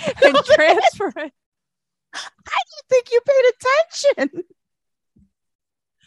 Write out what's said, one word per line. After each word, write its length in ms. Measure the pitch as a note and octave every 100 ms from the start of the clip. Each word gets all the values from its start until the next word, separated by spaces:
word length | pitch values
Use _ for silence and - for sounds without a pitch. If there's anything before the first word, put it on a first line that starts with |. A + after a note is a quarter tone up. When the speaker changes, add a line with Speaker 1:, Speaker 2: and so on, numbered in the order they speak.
| D#5
Speaker 1:
<laughs> 180 | -
Speaker 2:
and 120 | - C#4
transfer 720 | - - D#4 F4 - - F4+ D4+
it. 160 | D4 _ _ _ _ _ _ _ _
Speaker 1:
I 440 | - - _ - - F5+
don't 180 | D#5 -
think 240 | B4+ A#4+
you 80 | A#4+
paid 240 | B4+ C5+ B4 - B4+ D5 E5 - C#5+ -
attention. 200 | C4+ F4 - _ _ _ _ _ _ _ _ _ _ _ _ _ _ _